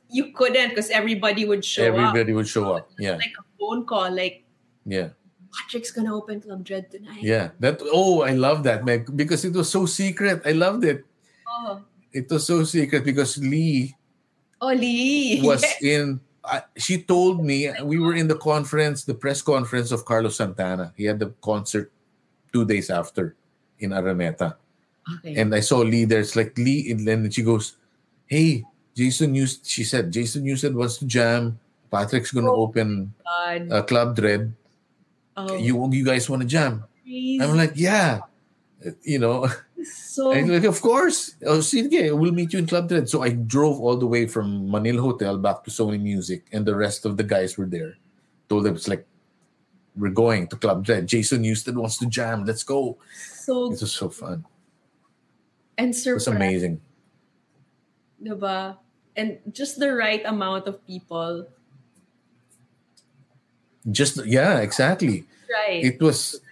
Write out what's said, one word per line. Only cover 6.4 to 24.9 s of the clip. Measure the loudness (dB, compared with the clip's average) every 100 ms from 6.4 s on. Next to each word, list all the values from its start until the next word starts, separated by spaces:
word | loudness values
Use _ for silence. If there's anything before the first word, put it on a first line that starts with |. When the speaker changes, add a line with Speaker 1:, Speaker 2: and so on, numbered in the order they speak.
Speaker 1:
Club | -12 -14 -8
Dread | -10 -10
tonight." | -16 -18 -8
Speaker 2:
Yeah. | -2 0 -2 -2
That, | -2 -2 0
oh, | 2 4 4 4
I |
love | 2 2 2 2
that, | 0
man, | 2 0 -2
because | -2 0 0 0
it |
was | -2 0
so | 2 0
secret. | 0 -2 0 0 0
I | 2 2
loved | 4 2
it. | 0 0 -4 _ _ _ -10
Speaker 1:
Oh. | -8 -8 -10 -14 _ _
Speaker 2:
It | -10 -2
was | -2
so | 2 2 2
secret | 2 2 0 0
because | 0 0 0
Lee | -2 0 2 0 -2 -6 _ _ _ _ _ -8
Speaker 1:
Oh, | -2
Lee. | 0 2 0 2 2 2 2
<laughs> | 4
Speaker 2:
was | 4
Speaker 1:
Yes. | 2 0
Speaker 2:
in, | 0 2 0 -4 -8 _
uh, | -6 -6 -6
she | -8 -4 -2
told | 2 4 4 2 0
me, | 0 -2 -4 -2
we | 0
were | 2 2
in | 2
the |
conference, | 0 2 0 0 0 0 0 -6
the |
press | -4 -4 -4
conference | 2 0 2 -2 -2
of | -4
Carlos | 0 0 0
Santana. | -2 -4 -4 -4 -4 -6 -4
He | -4
had | -2
the | -4 -6 -4
concert | -2 -2 -4 -4 _ _ _ _ _ _
two | 0 2
days | 0 0
after | -4 -4 -4 -6 -6 _ _ _ -10
in | -6
Araneta. | -2 -2 0 -2 -2 -4 -6 _ _ _